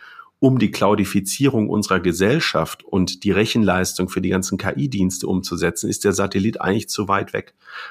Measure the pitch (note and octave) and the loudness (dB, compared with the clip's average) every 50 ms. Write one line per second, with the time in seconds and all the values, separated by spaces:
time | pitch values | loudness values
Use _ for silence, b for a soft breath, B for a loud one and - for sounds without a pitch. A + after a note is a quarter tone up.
0 | B B B B B B B _ - C3 C3 B2 A2 G2 - - G#2 G2 G#2+ G#2 | B B B B B B B _ 4 4 6 4 2 2 2 2 2 4 4 2
1 | G2 - - G#2 G2 - - - C3+ C#3 A#2+ A2+ G#2 - - G#2 G#2 - F#2+ F2+ | 2 0 0 -2 -2 -2 -2 0 2 2 2 2 0 0 0 -2 0 0 0 0
2 | F2+ F2+ E2 F2 F#2+ G#2+ C3+ E3 - - - - E2 - - - - - - F#2+ | 2 0 2 2 2 2 2 2 0 0 0 0 -2 -2 -6 -12 -8 -2 0 0
3 | F2+ - - - - G2+ F2+ G2 G#2+ - - A#2+ G#2+ F#2+ F2+ F#2 F#2 - - - | 0 0 -2 -2 -2 0 2 2 2 2 2 2 2 2 2 2 0 -2 -2 -2
4 | F#2 F#2 - F#2+ F#2+ F#2 F#2+ F#2 F#2 - G2+ F#2 - F#2+ - - C#3+ C#3 - G2 | -4 -2 -2 -2 -2 0 0 0 0 -2 -4 -2 -2 -4 -2 -2 -2 -2 0 0
5 | F#2 F#2 F#2 - - - F#2+ F2+ F2+ - F2 F2 F2 E2+ E2 - - G#2+ A2 - | 0 0 0 -2 -4 -2 -2 -2 -2 -4 -4 -2 -2 -2 -2 -2 -4 -4 -4 0
6 | - G#2 F2+ G2 G2 F#2+ - G#2+ G2 A2+ - - - F2+ G2 A2+ - - - - | 0 0 2 2 0 -2 0 0 0 0 -2 -2 -2 0 0 0 -2 -4 -6 -4
7 | G#2 F2+ G2 G2 F#2+ - - - - - _ B B B B B B B | -2 -2 -2 -2 -2 -4 -6 -8 -8 -10 _ B B B B B B B